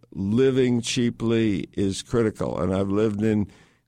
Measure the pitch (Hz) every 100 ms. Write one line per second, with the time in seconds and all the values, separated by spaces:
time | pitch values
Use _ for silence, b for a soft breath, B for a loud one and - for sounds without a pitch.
0 | - - 98 110 135 131 127 120 117 -
1 | 120 113 113 113 113 92 - - 98 95
2 | - 120 110 - 67 - 90 95 98 98
3 | 110 104 110 107 98 b b b